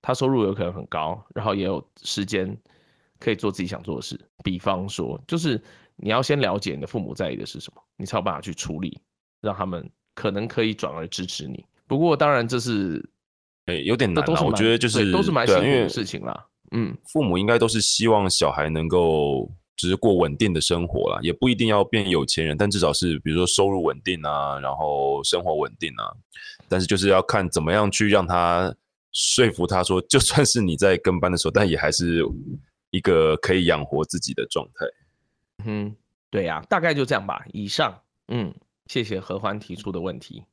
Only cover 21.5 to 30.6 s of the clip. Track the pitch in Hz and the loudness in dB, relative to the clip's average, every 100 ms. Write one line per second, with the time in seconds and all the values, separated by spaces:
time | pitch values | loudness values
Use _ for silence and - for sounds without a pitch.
21.5 | 113 113 104 98 110 95 82 67 - 80 | 2 2 2 2 0 2 0 0 -2 -2
22.5 | 76 104 98 85 76 90 76 78 80 90 | 0 0 2 0 2 0 -2 0 0 2
23.5 | - 98 95 78 69 92 87 73 73 71 | 2 2 2 -2 -2 -6 -4 -4 -4 -4
24.5 | 69 67 69 76 71 69 69 69 87 87 | -4 -6 -4 -4 -2 -2 -2 -2 -2 -2
25.5 | 76 67 55 80 55 50 - _ - - | -2 -4 -6 -10 -8 -10 -12 _ -20 -20
26.5 | - _ 92 90 98 98 95 - 104 90 | -20 _ -2 0 2 6 4 4 0 0
27.5 | - 78 101 104 - 107 101 87 87 87 | 0 2 2 2 2 4 4 4 2 4
28.5 | 87 92 - _ _ _ - - - 117 | 2 0 -4 _ _ _ -4 0 4 4
29.5 | - 87 92 90 92 - 135 - 151 143 | 2 0 0 2 0 4 2 4 4 4
30.5 | 123 | 4